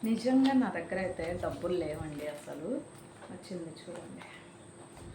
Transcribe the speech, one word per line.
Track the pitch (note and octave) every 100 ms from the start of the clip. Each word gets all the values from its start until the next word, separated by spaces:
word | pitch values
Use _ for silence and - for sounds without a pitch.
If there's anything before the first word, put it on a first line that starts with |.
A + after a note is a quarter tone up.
| A3
నిజంగా | A3+ B3 C4 C4+
నా | C4+ A3+
దగ్గర | B3+ - F#3
అయితే | F#3 - E3 F3
డబ్బులు | E3 D3 F3
లేవండి | F3+ D#3 D#3 D#3 D3 D3
అసలు. | D3 - C#3+ E3 C4+ - - - - -
వచ్చింది | F#3 - F#3 E3
చూడండి. | D3+ - F3 - - - - - - - - - - -